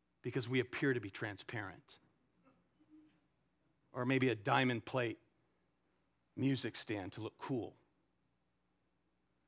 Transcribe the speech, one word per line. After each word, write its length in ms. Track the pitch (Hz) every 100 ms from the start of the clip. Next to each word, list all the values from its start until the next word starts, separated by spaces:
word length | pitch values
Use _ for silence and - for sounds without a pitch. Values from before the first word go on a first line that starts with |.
| _ _
because 260 | 127 135 117
we 120 | 131
appear 340 | 120 - 143
to 60 | 123
be 100 | 104
transparent. 840 | - 110 101 - 113 98 85 - - _ _ _ _ _ _ _ _ 302 311 311 _ _ _ _ _ _ _ _
Or 120 | -
maybe 240 | 123 135 127
a 60 |
diamond 500 | 110 104 127 127 117
plate 340 | - 131 120 - _ _ _ _ _ _ _ _ _ _ _ -
music 400 | 131 127 113 -
stand 360 | - 104 95
to 80 | -
look 160 | 107 -
cool. 360 | - 127 95 - _ _ _ _ _ _ _ _ _ _ _ _ _ _ _ _